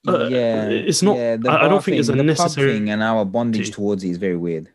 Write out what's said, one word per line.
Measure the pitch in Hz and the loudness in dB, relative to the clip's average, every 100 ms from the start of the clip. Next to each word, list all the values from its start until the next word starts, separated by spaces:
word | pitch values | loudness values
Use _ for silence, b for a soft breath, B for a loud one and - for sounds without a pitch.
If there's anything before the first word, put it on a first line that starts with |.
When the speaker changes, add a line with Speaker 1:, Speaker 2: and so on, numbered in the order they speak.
| - | 0
Speaker 1:
Uh, | 180 117 | 0 0
Speaker 2:
Yeah, | 127 117 110 107 | 0 0 0 -2
Speaker 1:
it's | 113 - 151 | -2 0 2
not, | 190 127 | 2 2
Speaker 2:
yeah, | 117 113 | 0 0
the | 135 | 0
Speaker 1:
I, | 156 | 2
I | |
don't | 151 | 4
Speaker 2:
bar | 190 | 2
Speaker 1:
think | - 151 | 2 0
it's | 120 | 2
Speaker 2:
thing, | 131 | 2
Speaker 1:
a | |
Speaker 2:
the | 147 | 2
pub | 156 | 2
Speaker 1:
necessary | 175 143 135 | 0 2 0
Speaker 2:
thing | 110 104 | 0 -2
and | 107 | 0
our | 110 113 | 0 0
bondage | 98 113 120 110 101 | 0 -2 -2 -2 -4
Speaker 1:
T- | |
Speaker 2:
towards | 107 101 98 | -4 -2 -2
it | 92 | -4
is | 87 | -4
very | 98 87 | -2 -2
weird. | 87 80 78 | -4 -6 -8